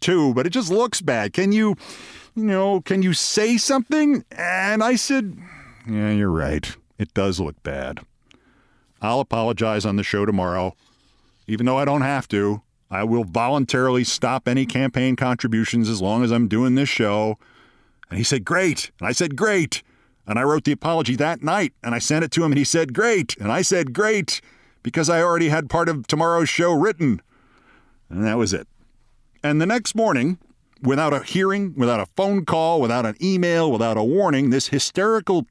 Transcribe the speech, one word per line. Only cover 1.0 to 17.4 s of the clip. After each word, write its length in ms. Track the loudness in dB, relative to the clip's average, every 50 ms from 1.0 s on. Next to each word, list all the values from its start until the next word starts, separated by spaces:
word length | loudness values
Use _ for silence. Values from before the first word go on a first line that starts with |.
bad. 320 | -2 -2 0 0 -2 -2
Can 180 | -2 0 2 2
you, 240 | 2 2 2 2 0 -2 -6 -18 -20 -20 -20 -20 -20 -20 -20 -12 -8
you 80 | -4 -2
know, 360 | 0 0 0 2 2 0 0
can 220 | 0 0 0 2
you 100 | 2 2
say 440 | 0 0 -2 -2 0 0 2 2 0
something?" 680 | 0 0 0 0 0 0 0 0 2 4 2 2 0 -2 -8
And 540 | -10 -8 -6 -4 -2 -2 0 0 0 2 2
I 100 | 2 2
said, 420 | 2 0 0 0 0 0 -2 -8 -12 -18 -20 -20 -20 -20 -20 -20 -14 -8 -4
"Yeah, 220 | -2 0 0 2
you're 180 | 2 2 2 2
right. 460 | 2 0 0 0 -2 -2 -4 -6 -14 -14 _ _ _
It 160 | -8 -6 -4
does 280 | -2 -2 0 0 0 -2
look 200 | -4 -6 -6 _ -10
bad. 360 | -10 -8 -8 -8 -8 -10 -12 -16 _ _ _ _ _ _ _ _ _ _ _ _ _ _ _ _ _ _ -6
I'll 180 | -4 -2 -2 -2
apologize 640 | -2 -2 -2 0 0 0 0 0 0 0 0 0 -2
on 120 | 0 -2
the 80 | -2 -2
show 200 | -2 -2 0 0
tomorrow, 520 | 0 0 0 0 -2 -2 -2 -4 -4 -6 _ _ _ _ _ _ _ _ _ _ _ _ _ -8 -6
even 180 | -4 -2 0
though 100 | 0 0 0
I 60 | 0
don't 180 | 0 0 0
have 260 | 0 0 -2 -4 -4 -2
to." 340 | 0 0 0 0 -2 -4 -8 _ _ _ _ -8
I 140 | -6 -4
will 220 | 0 0 0 0 0
voluntarily 800 | 0 -2 0 0 0 0 0 0 0 0 0 2 2 2 0 0
stop 420 | -2 -4 -2 -2 -2 -2 -2 -2
any 180 | 0 0 0 0
campaign 520 | -2 -2 -2 -2 -2 0 0 0 0 0
contributions 720 | 0 0 -2 -2 -2 -2 -2 0 0 0 0 0 0 0 0
as 120 | 0 0
long 220 | 0 0 0 0
as 80 | 2 2
I'm 160 | 2 2 2
doing 300 | 2 2 2 2 2 2
this 120 | 2 2 0
show. 480 | 0 0 0 0 0 0 0 -2 -4 -6